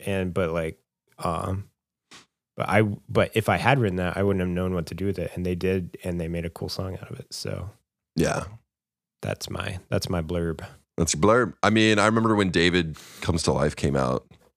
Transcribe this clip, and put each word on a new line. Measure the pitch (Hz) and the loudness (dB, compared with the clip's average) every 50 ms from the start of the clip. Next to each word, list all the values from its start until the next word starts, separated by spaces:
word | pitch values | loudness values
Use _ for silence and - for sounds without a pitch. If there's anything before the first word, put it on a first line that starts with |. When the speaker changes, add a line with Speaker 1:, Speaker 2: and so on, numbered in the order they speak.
| - | -4
Speaker 1:
and, | - 98 95 92 92 85 | -4 -2 -2 -2 -2 -2
but, | 95 95 82 | -2 -2 -2
like, | 82 85 82 80 82 - _ _ _ _ _ _ _ - | -2 -2 -4 -4 -6 -10 _ _ _ _ _ _ _ -6
um, | - 82 82 82 92 98 92 98 98 - _ _ _ _ _ _ _ _ - - - _ _ _ _ _ _ | -4 -4 -2 -2 -2 -4 -4 -6 -6 -10 _ _ _ _ _ _ _ _ -20 -20 -20 _ _ _ _ _ _
but | - - - | -6 -2 2
I, | - 101 110 107 101 - - - | 4 4 4 2 0 -6 -8 -4
but | 110 113 98 - - | 0 0 0 2 0
if | - - - | 0 2 2
I | 101 87 | 2 2
had | 92 117 139 139 | 2 2 2 2
written | 120 104 90 92 | 2 0 0 0
that, | 90 90 82 | -2 -2 -2
I | - 98 | 0 0
wouldn't | 101 101 95 | 0 0 0
have | 90 92 | 0 -2
known | 87 87 90 90 92 | -2 -2 -2 -2 -2
what | 90 82 - | -4 -4 -6
to | - | -6
do | 85 92 | -6 -4
with | 101 95 92 | -4 -4 -4
it. | 85 87 - | -6 -8 -6
And | - 90 | -4 -4
they | 90 90 | -4 -2
did, | 90 92 92 92 95 90 80 - - - | -2 0 0 0 0 -2 -4 -10 -10 -8
and | 90 87 87 | -6 -4 -4
they | 85 82 | -4 -4
made | 85 85 85 | -4 -4 -4
a | 85 | -6
cool | 85 - - 92 | -8 -8 -8 -8
song | - - 95 92 92 - | -6 -6 -6 -6 -8 -10
out | - - | -12 -12
of | - - | -14 -14
it. | - - - | -14 -14 -12
So | - - 50 50 50 - 95 - _ _ _ _ _ _ _ - | -10 -8 -8 -6 -8 -8 -10 -14 _ _ _ _ _ _ _ -2
Speaker 2:
Yeah. | 80 80 - - - - 85 - - _ _ _ _ _ _ _ _ _ _ _ _ | 0 0 0 0 -2 -6 -8 -12 -18 _ _ _ _ _ _ _ _ _ _ _ _
Speaker 1:
that's | - - 50 - - - | -6 -6 -6 -6 -8 -8
my, | - 92 - - - 90 - - | -8 -6 -6 -6 -8 -10 -6 -2
that's | - 101 - - | -2 -2 -2 0
my | 95 87 | -2 -2
blurb. | 82 78 90 87 85 82 80 - - - - - _ _ _ - | -2 -2 -2 -2 -2 -2 -2 -6 -8 -14 -16 -20 _ _ _ -2
Speaker 2:
That's | 85 82 - | 0 0 2
your | 76 | 4
blurb. | 78 101 110 123 127 - - _ | 4 6 6 6 4 2 0 _
I | - 101 | 2 4
mean, | 107 110 110 110 110 104 | 4 6 6 6 6 6
I | 101 | 6
remember | 107 110 117 110 110 110 | 4 4 4 4 4 4
when | 104 101 92 | 4 4 4
David | 82 85 82 87 85 90 87 80 76 - - - - - | 4 4 4 4 4 4 2 0 -4 -10 -14 -20 -16 -6
Comes | - - 85 85 - | -2 -2 0 0 2
to | - | 0
Life | 71 69 69 76 - | 2 2 2 0 0
came | - - 78 69 69 | 0 -2 0 0 0
out, | 65 64 64 64 - _ - - _ _ _ | 0 0 -2 -2 -4 _ -16 -20 _ _ _